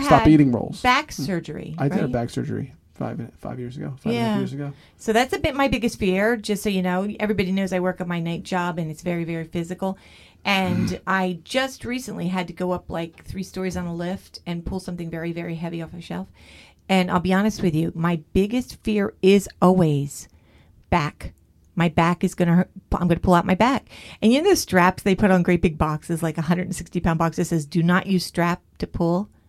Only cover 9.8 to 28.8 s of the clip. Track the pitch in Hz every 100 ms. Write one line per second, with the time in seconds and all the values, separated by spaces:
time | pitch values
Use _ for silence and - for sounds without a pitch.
9.8 | 190 196 - - - _ - 196 185 180
10.8 | 180 185 - 190 185 170 - 262 269 262
11.8 | 226 254 226 185 170 185 175 165 180 175
12.8 | - 170 165 - - 190 180 185 185 180
13.8 | 175 170 170 190 - - - 170 170 190
14.8 | 185 175 165 165 165 165 170 165 170 165
15.8 | 165 175 - 175 190 _ - - - _
16.8 | - 190 180 175 175 190 214 - 185 156
17.8 | 165 165 170 170 - 185 208 247 247 -
18.8 | - 208 202 - 190 202 - - - 185
19.8 | 160 143 143 - - _ _ _ _ _
20.8 | _ 175 151 - - - _ _ _ -
21.8 | 170 160 165 175 185 - 170 170 - -
22.8 | - - 180 170 - 175 - 180 240 269
23.8 | - - - - 220 262 381 359 - 185
24.8 | 180 185 208 185 208 185 175 175 175 151
25.8 | 156 151 - 165 165 156 156 175 175 185
26.8 | 170 175 170 165 165 151 170 165 143 170
27.8 | 170 180 196 185 - - 170 180 _ -